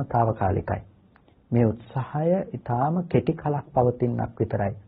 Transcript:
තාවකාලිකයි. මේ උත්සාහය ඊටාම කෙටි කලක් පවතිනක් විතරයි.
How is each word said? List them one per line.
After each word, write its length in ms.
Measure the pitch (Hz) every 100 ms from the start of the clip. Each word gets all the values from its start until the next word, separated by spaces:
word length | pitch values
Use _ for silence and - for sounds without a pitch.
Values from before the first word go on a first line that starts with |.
| 135
තාවකාලිකයි. 760 | 120 113 107 95 98 - 98 - - _ _ _ _ -
මේ 140 | 120 113
උත්සාහය 680 | 113 - 135 131 151 165 190 190
ඊටාම 500 | 127 - 120 143 175 175
කෙටි 280 | 127 120
කලක් 320 | 160 147 143 -
පවතිනක් 640 | 131 123 123 123 117 113 -
විතරයි. 380 | 107 104 101 -